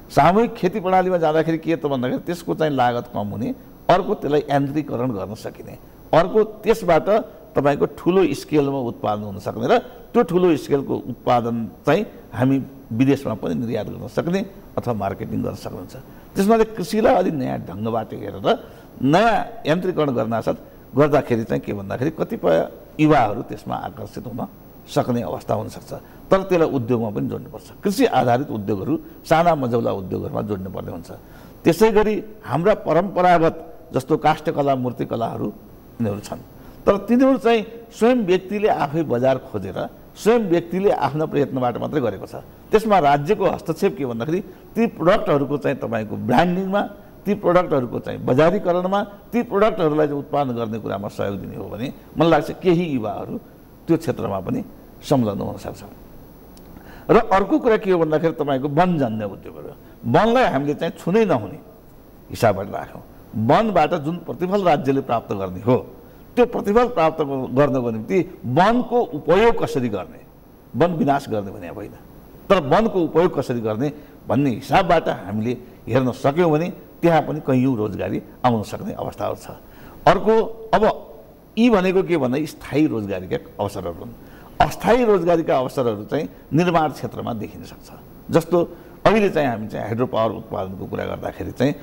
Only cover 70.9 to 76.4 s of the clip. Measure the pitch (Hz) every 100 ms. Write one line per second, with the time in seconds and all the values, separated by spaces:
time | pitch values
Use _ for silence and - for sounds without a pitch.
70.9 | 160 143 139 - 107 98 104 85 98 104
71.9 | - - - - - - 190 135 175 226
72.9 | 190 156 160 180 143 131 120 110 107 143
73.9 | - - - - 117 143 104 - 165 175
74.9 | 165 - - 92 107 110 120 - - -
75.9 | 123 127 113 135 151